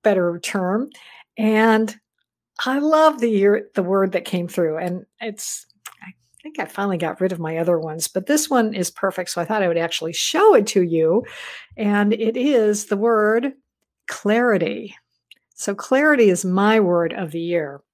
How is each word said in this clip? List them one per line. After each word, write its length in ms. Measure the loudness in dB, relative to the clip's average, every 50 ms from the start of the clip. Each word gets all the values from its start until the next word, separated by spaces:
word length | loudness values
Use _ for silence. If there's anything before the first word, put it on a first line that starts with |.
| 2
better 360 | 2 2 2 0 0 -2 -4
term. 500 | -8 -6 -4 -2 -2 0 -2 -2 -4 -6 -12 -20 -20 -20 -20 -20 -20 _ _
And 580 | -2 0 2 2 4 4 4 4 2 2 -2 -6 _ _ _ _ _ _ _ _ _ _ _ _ -8 -6
I 140 | -4 -2 -2
love 400 | 0 2 4 6 6 4 4 4
the 100 | 0 0
year, 400 | 2 4 4 4 2 2 -2 -4 _
the 80 | -4 -2
word 300 | 0 2 2 2 0 0
that 120 | -4 -4
came 220 | -2 -4 -4 -4
through. 300 | -4 -2 -2 0 0 -2
And 280 | -2 -4 -6 -6 -8 -10 _ _ _
it's, 460 | -12 -12 -10 -10 -12 -12 -12 -12 -14 _ _ _ _ -20 -20 _
I 100 | -20 -20 -20 _ _ _ _ _
think 180 | _ -14 -8 -8
I 60 | -8
finally 320 | -8 -6 -4 -2 -2 -2
got 240 | -2 -2 -4 -2 -2
rid 100 | -2 -2
of 80 | -2 -4
my 180 | -6 -6 -4
other 200 | -2 0 0 0
ones, 300 | 0 -2 -6 -8 -8 -8
but 180 | -6 _ -6 -2
this 240 | 0 0 0 0 0
one 240 | 0 0 0 0 -2
is 160 | -4 -6 -6
perfect. 400 | _ -4 -4 -4 -2 -4 -8 -6
So 120 | -6 -6
I 40 | -4
thought 160 | -2 -2 0
I 60 | 0
would 100 | 0 0
actually 360 | 0 -2 -2 -4 -6 -6 -6 -6
show 420 | -4 -6 -2 0 4 4 6 6
it 100 | 6 4
to 140 | 2 0 0
you. 440 | 0 2 2 2 2 2 2 0 -2 -4 -16 -18 -16 -16 -18 -18 -20 _ -10
And 380 | -4 -2 0 2 2 2 2 0
it 240 | 0 -2 -2 -2
is 480 | 0 0 2 2 4 2 2 0 -2 -4
the 120 | -4 -4
word 560 | 0 2 2 2 2 2 2 2 0 -2 -4 -8 _ _ _ _ _ _ _ _ _ _
clarity. 880 | -14 -14 -6 -2 0 2 2 2 2 2 0 0 -2 -4 -8 -12 -14 -18 -20 _ _ _ _ _ _ _ _ _ _ _
So 200 | -10 -8 -8 -8
clarity 540 | -8 -4 0 0 2 4 4 4 6 6 4
is 160 | 4 2 0
my 340 | -2 0 2 2 4 4 4
word 340 | 4 2 2 0 0 -2 -4
of 180 | -6 -8 -6
the 100 | -6 -8
year. 400 | -4 -2 -2 -2 -2 -4 -10 -16 _ _